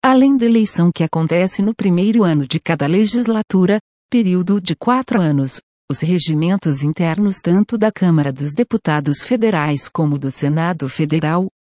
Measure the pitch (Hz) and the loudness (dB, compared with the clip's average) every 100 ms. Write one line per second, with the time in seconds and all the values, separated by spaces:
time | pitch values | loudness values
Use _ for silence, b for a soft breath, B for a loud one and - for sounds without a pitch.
0 | 262 262 277 277 233 226 214 - 175 - | 4 4 4 4 4 2 2 2 0 2
1 | 160 160 160 170 185 - 202 226 196 175 | -2 0 0 0 0 0 -2 0 0 2
2 | 202 226 190 151 135 156 - 160 143 180 | 2 2 2 2 -2 -4 -4 -2 0 0
3 | 214 240 226 220 214 185 180 208 _ _ | 0 0 -2 -4 0 0 2 0 _ _
4 | _ 247 196 180 180 202 180 165 - 254 | _ 0 2 0 0 -2 -2 -4 -2 -2
5 | 254 220 165 143 135 - _ _ _ 139 | 0 0 2 0 -2 -6 _ _ _ -6
6 | 156 180 160 151 165 190 165 139 143 160 | 0 0 0 0 0 0 0 -2 -2 -2
7 | 165 160 208 190 - 185 208 233 220 - | -2 0 -2 -2 0 2 2 0 0 2
8 | 185 160 143 135 147 147 247 226 - 151 | 2 2 2 -2 -6 -2 -2 -2 0 -2
9 | 143 143 - 240 220 180 147 143 - - | -2 -4 -2 0 0 0 -2 -4 -6 -2
10 | 151 143 135 - 143 156 170 175 131 - | -2 -2 -4 -4 -2 0 -2 -4 -6 -4
11 | 151 156 156 170 190 _ | -2 0 0 -2 -4 _